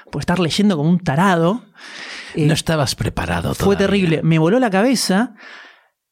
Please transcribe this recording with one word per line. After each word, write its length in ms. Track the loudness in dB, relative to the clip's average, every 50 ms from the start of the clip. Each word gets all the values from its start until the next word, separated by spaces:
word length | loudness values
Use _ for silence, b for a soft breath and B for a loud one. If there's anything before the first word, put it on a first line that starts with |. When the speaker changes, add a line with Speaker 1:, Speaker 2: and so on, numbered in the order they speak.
| B B
Speaker 1:
por 100 | -10 -8
estar 180 | -4 -2 -2 0
leyendo 360 | 0 -2 0 2 2 2 2
como 120 | 2 2 2
un 100 | 2 2
tarado. 640 | 0 0 0 2 2 2 2 2 2 2 0 -2 -6 _ B B B B B B B B B B B B B
Eh, 100 | 0 0
Speaker 2:
No 60 | 0 0
estabas 420 | 0 0 -2 0 0 -2 -2 -4
preparado 600 | -4 -6 -6 -6 -6 -6 -4 -4 -4 -2 -4 -4
Speaker 1:
fue 200 | 0 0 0 2
Speaker 2:
todavía. 120 | 2 0
Speaker 1:
terrible. 340 | 0 2 2 2 2 0 0 2
Me 160 | 2 2 4
voló 200 | 4 2 2 2
la 100 | 2 2
cabeza. 680 | 2 2 2 2 2 0 0 0 0 0 0 -2 B B B B B B B B B B B B B B _ _